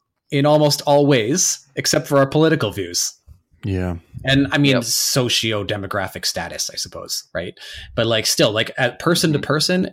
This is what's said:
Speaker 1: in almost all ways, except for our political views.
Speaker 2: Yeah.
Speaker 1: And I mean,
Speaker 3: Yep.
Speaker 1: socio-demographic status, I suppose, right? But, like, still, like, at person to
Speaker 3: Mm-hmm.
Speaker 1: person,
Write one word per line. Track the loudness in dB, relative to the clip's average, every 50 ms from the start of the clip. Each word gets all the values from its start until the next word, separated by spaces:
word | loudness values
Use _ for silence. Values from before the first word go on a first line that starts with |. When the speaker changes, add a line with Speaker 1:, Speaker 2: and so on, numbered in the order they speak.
| _ _ _ _ _ -4
Speaker 1:
in | 0 2 4
almost | 4 6 6 4 4 2 0
all | 2 4 4 6 6
ways, | 6 4 4 2 0 0 0 0 -2 -2 -6 -10 _ -8
except | -6 -2 0 0 -2 0 2
for | 2 2
our | 4
political | 4 4 4 4 4 4 2 0 -2
views. | -4 -4 -6 -4 -4 -4 -4 -4 -8 _ _ -20 -20 _ _ _ _ _ -6
Speaker 2:
Yeah. | -4 -2 -2 -2 -2 -4 -6 _ _ -14 -8 -2
Speaker 1:
And | 0 2 2 2 2
I | 2 2
mean, | 4 4
Speaker 3:
Yep. | 2 2 0
Speaker 1:
socio-demographic | -2 -2 -2 -2 0 0 0 0 0 0 -2 -2 -2 -2 -2 -4 -4 -6 -6 -6 -6 -4 -4 -4 -6 -8 -8 -6
status, | -6 -6 -6 -8 -8 -8 -8 -8 -8
I | -8
suppose, | -8 -10 -10 -10 -14 -12 -10 -10 -10 -10 _
right? | -8 -8 -8 -8 -12 -16 -18 -16 -16 -16 -14 -8 -2
But, | -2 0
like, | 0 0 0 0
still, | 0 2 2 2 2
like, | 2 0 -2 -2 -2
at | -2 -2 -2 -2 -2
person | 0 0 2 2 2 2
to | 0 0
Speaker 3:
Mm-hmm. | 0
Speaker 1:
person, | 0 -2 0 0 0 0 0 -2 -2